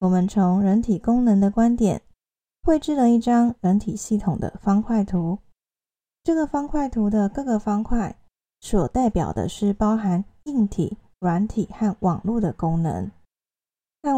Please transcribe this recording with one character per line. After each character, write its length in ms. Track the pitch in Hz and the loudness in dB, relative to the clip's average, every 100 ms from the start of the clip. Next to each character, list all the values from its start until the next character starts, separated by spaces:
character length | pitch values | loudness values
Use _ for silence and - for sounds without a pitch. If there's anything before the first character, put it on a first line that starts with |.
我 80 | 185 | 0
们 200 | 185 180 | 2 2
从 320 | - 185 185 | 2 2 2
人 220 | 196 202 | 2 2
体 160 | 240 190 | 2 -2
功 260 | - 240 240 | 0 2 4
能 160 | 202 | 4
的 100 | 196 | 2
观 240 | 208 233 240 | 2 2 2
点 280 | 220 - - _ _ _ _ _ | 0 -2 -8 _ _ _ _ _
绘 160 | - 311 | 2 2
制 160 | 302 294 | 2 2
了 140 | 240 | 4
一 100 | 233 | 4
张 360 | 233 240 240 240 | 4 2 2 0
人 180 | 180 196 | 0 0
体 180 | 220 202 | 0 -8
系 220 | - 214 | -4 -4
统 200 | 196 156 | -2 -4
的 200 | - - | -4 -6
方 220 | - 202 | 0 0
块 200 | 220 226 | 2 -2
图。 360 | 202 185 165 196 _ _ _ _ _ _ _ _ | 0 -2 -2 -6 _ _ _ _ _ _ _ _
这 120 | - 320 | -2 0
个 120 | 302 | 0
方 220 | 294 294 | -4 -4
块 220 | - 262 | -2 -2
图 180 | 233 208 | -2 0
的 180 | 214 196 | 2 0
各 160 | 202 | -2
个 160 | 277 220 | -2 -2
方 240 | 214 208 | -2 -4
块 360 | 220 240 196 - _ _ _ _ | -2 -2 -2 -10 _ _ _ _
所 260 | - 208 139 | -2 0 0
代 200 | 254 247 | 0 0
表 240 | 196 156 | 0 -2
的 160 | - 196 | -4 -6
是 240 | - 202 | -2 -2
包 240 | 202 214 220 | 0 0 0
含 260 | 208 175 202 _ | 0 -2 -4 _
硬 260 | - 277 202 | -6 0 0
体、 300 | - 160 - - _ | 0 -4 -6 -16 _
软 280 | 180 175 214 | -2 0 -2
体 220 | - - | -4 -6
和 240 | - 214 185 | -4 -4 -2
网 200 | 185 165 | -2 -2
络 160 | 190 233 | -2 -2
的 140 | 190 | -2
功 300 | - 165 165 | -2 -2 0
能， 280 | 165 85 202 - _ _ _ _ _ _ _ _ | 0 -4 -8 -12 _ _ _ _ _ _ _ _
和 120 | 294 | 0